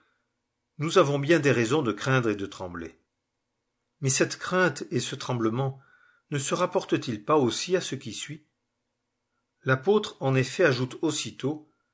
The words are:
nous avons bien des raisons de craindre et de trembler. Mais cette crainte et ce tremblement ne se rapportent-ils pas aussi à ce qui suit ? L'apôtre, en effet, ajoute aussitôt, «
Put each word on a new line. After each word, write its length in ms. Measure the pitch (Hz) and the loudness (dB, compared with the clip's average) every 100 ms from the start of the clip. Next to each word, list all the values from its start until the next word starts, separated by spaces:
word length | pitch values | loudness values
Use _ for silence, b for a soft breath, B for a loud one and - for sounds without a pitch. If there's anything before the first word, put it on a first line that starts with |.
| b b b _ _ _ _ - | b b b _ _ _ _ -8
nous 200 | 151 190 | 2 4
avons 220 | 143 143 | 4 4
bien 200 | 139 170 | 4 4
des 120 | 139 | 4
raisons 300 | 117 110 151 | 4 2 2
de 100 | 123 | 0
craindre 380 | - 135 131 117 | -2 2 2 2
et 60 | 101 | -2
de 100 | 98 | -4
trembler. 520 | - 92 87 82 - _ _ _ _ _ _ _ _ _ - | -10 -12 -10 -14 -16 _ _ _ _ _ _ _ _ _ -4
Mais 100 | 135 | 0
cette 280 | - 165 - | 2 0 -2
crainte 480 | - 180 175 135 - | -2 2 2 0 -4
et 100 | 135 | -4
ce 140 | - 131 | -4 -6
tremblement 680 | - 123 113 117 135 135 b b b b b | -4 -2 0 0 -2 -4 b b b b b
ne 60 | 143 | -6
se 160 | 135 | -2
rapportent-ils 680 | 170 180 185 - 165 - 107 | -2 0 -2 0 -2 -2 -6
pas 140 | - 156 | 2 4
aussi 380 | 123 107 - 180 | 4 0 -2 -2
à 60 | |
ce 140 | - 131 | -2 -8
qui 180 | 123 | -10
suit ? 320 | - - 156 _ _ _ _ _ _ _ _ _ _ _ _ | -12 -12 -16 _ _ _ _ _ _ _ _ _ _ _ _
L'apôtre, 520 | - 131 185 208 208 - | -2 0 4 2 2 -4
en 140 | 135 131 | 0 2
effet, 280 | 131 - | 0 2
ajoute 340 | 170 123 127 - | 2 2 -2 -2
aussitôt, « 680 | 156 151 120 107 131 151 - _ _ | -4 -2 -6 -6 -6 -6 -12 _ _